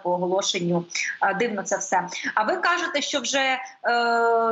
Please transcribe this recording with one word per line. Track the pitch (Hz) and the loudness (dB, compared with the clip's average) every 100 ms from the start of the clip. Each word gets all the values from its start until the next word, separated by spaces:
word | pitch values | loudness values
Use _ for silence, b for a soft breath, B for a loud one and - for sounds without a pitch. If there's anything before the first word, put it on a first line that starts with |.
по | 175 | -2
оголошенню. | 180 175 190 196 196 175 175 170 B B B | 0 0 0 0 0 0 0 -2 B B B
Е, | 196 | 0
дивно | 190 240 202 | 0 -2 -4
це | 185 196 | -2 -4
все. | - 185 175 B B | 0 -2 -2 B B
А | - | 0
ви | 214 359 | 0 0
кажете, | 359 349 330 285 | 2 0 0 -2
що | 269 294 | -2 -4
вже, | 233 269 | -2 0
е, | 269 254 B B 240 240 233 233 233 233 226 | 0 0 B B 0 2 2 4 4 4 4